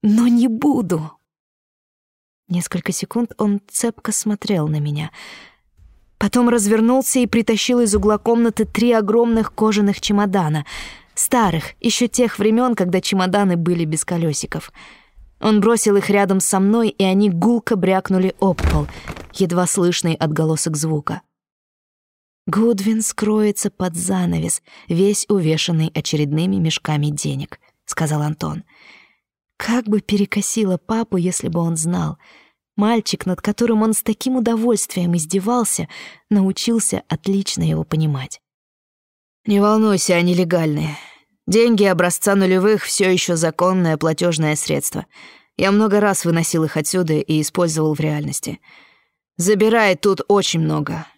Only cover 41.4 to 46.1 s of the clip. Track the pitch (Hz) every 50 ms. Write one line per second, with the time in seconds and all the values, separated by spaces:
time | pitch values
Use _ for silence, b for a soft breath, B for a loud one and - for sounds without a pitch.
41.4 | _ - 180 220 233 240 233 196 208 196 185 170 180 180 175 - - 208 196 196
42.4 | 190 185 185 185 185 208 214 208 - - - - 202 190 185 175 - - 175 160
43.4 | 165 165 156 - 175 185 185 185 180 165 156 147 - 160 156 147 175 175 165 151
44.4 | 160 151 151 147 - - 156 143 - - - 151 - B B B B B B B
45.4 | B B B - - 196 196 208 220 214 190 208 214 208